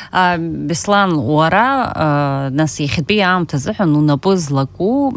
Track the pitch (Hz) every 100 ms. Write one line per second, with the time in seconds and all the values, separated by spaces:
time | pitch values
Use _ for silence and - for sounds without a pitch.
0 | - 180 180 175 165 151 147 165 - 202
1 | 196 156 120 156 160 185 247 277 240 -
2 | 156 143 143 139 139 139 156 - 143 -
3 | 139 214 185 185 160 143 151 220 165 151
4 | 151 139 190 190 147 139 135 - 185 269
5 | 277